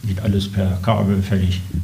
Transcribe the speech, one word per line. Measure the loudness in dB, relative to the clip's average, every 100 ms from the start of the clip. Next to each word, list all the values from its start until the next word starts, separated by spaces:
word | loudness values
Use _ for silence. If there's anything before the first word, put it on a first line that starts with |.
geht | -2 -2
alles | 0 0 0
per | 0 0 0
Kabel | 2 2 2 0
fertig. | 2 2 2 0 -4 -6